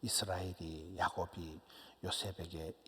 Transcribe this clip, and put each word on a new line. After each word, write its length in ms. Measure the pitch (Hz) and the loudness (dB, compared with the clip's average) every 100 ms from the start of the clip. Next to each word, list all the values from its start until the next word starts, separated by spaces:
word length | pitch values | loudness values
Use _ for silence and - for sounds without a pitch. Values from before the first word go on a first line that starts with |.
이스라엘이 960 | 117 - 98 92 92 87 82 80 80 98 | 4 4 4 2 2 -2 -4 -4 -6 2
야곱이 640 | 87 - 87 - 82 78 - - - - | 2 4 0 -2 -6 -8 -14 -18 -18 -6
요셉에게 720 | 92 - 101 95 85 85 80 - | 0 0 0 -2 -4 -2 -4 -6